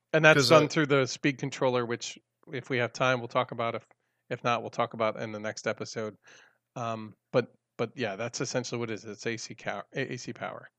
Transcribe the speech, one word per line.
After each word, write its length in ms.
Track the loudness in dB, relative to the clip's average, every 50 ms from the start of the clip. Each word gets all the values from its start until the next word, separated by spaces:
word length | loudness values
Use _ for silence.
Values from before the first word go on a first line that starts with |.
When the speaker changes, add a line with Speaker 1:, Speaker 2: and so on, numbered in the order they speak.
| _ _ 2
Speaker 1:
And 100 | 6 8
that's 120 | 8 8
Speaker 2:
'cause 120 | 8 8 8
Speaker 1:
done 140 | 8 8 8
Speaker 2:
I 40 |
Speaker 1:
through 200 | 6 2 2 2
the 180 | 4 4 2 2
speed 300 | 2 -2 0 0 0 0
controller, 480 | 0 -4 -6 -2 0 0 2 2 0 0
which 340 | -2 -4 -6 -6 -10 -14 -14 _ _ _ _ _ -12
if 180 | -12 -10 -6 -2
we 80 | -2
have 160 | 0 0 -2 0
time, 260 | 0 2 2 2 0
we'll 80 | -2
talk 240 | -2 -2 -2 -2 -2
about. 240 | -4 -4 -4 -4 -4
If, 120 | -6 -10 _ _ _ _ _ _ _ _ -10
if 140 | -8 -4 -2
not, 180 | 0 0 0
we'll 100 | -2 -4
talk 220 | -2 -2 -2 -2 0
about 240 | 0 0 0 0 -2
in 120 | -6 -8
the 80 | -8 -6
next 280 | -6 -8 -8 -6 -4
episode. 480 | -4 -4 -4 -8 -10 -8 -8 -8 -8 -10 _ _ -20 -20 -20 -20 _ _ _ _ _ -12
Um, 400 | -8 -6 -6 -6 -8 -10 -14 -16 _ _ _
but, 200 | 0 0 0 0 _ _ _ _ _
but 140 | -6 -6 -6 -4
yeah, 200 | -4 -4 -4 -4
that's 260 | -4 -6 -6 -6 -6
essentially 380 | -6 -4 -4 -4 -4 -4 -4 -6
what 100 | -4 -6
it 40 | -6
is. 100 | -8 -10
It's 200 | -12 -12 -8 -6
A 120 | -6 -6
C 180 | -6 -8 -12 -14
cow-, 280 | -10 -8 -8 -8 -8 -10 _ -8
A-, 200 | -6 -6 -6 -8
A 40 |
C 160 | -10 -10 -12 -10
power. 360 | -10 -10 -10 -10 -12 -16 -18 _